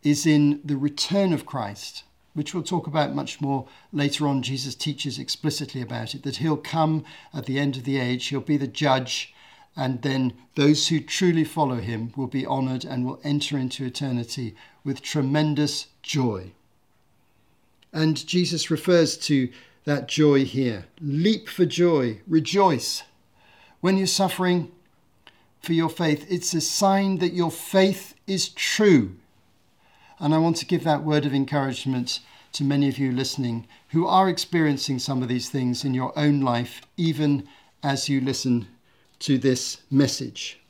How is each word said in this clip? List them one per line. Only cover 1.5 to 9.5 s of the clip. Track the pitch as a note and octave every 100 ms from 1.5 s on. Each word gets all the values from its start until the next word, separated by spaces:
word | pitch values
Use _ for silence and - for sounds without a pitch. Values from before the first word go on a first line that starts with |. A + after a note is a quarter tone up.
| C#3 G#2 G#2 - - - _ _
which | - D3
we'll | F3+
talk | - F3+ D#3
about | D3+ D3
much | C#3+ C#3 -
more | C#3 C3+ - - _
later | D3+ C#3+ C#3+ D3
on. | C3+
Jesus | B2 C3+ C3+
teaches | A#2+ - C3+ C#3+ A#2+
explicitly | C3 - D#3 D3 D3 C3+
about | A#2+ A#2+ A2+ C3+
it, |
that | C#3+ B2+
he'll | D#3+ D3+
come | - E3 D#3 D#3 - - -
at | - A2+
the | C3+
end | C#3+ C3
of |
the | B2+ C3+
age, | B2 B2 -
he'll | C#3
be | - D3
the | C#3
judge, | - D3 C3 B2 - - _ -